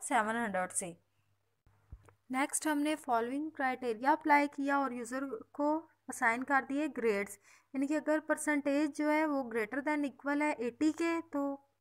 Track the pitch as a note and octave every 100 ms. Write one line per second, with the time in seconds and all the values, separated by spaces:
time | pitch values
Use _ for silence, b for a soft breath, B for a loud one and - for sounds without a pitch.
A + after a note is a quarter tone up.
0 | - B3+ G#3+ A#3 A3+ F#3 F3+ - F3+ E3+
1 | _ _ _ _ _ _ _ _ _ -
2 | - _ - C4 D4 - D#4 D4 D4 D4+
3 | - A#3 A#3+ C#4 D#4 - C4 B3+ B3 A3
4 | C4 D#4 D#4 D4 C#4+ D4 C#4 C#4 C4 B3
5 | A#3 C4 C#4 B3 - - D4 D#4 D#4+ _
6 | - - A#3+ A#3+ C4 C4+ B3 C#4 D4+ B3
7 | A3+ G3+ G3+ - b b b C4+ C#4 D4+
8 | D4 D#4 D4+ D4+ D4+ D4 C#4+ C#4 D4+ D4
9 | D4+ D4+ D#4 C#4 A#3+ A3+ G#3 C4+ C#4 D4+
10 | C#4+ - C#4 C#4+ D4+ D4 A#3+ A#3+ D#4 D4+
11 | E4+ E4 E4 C#4+ C#4 C#4 _ _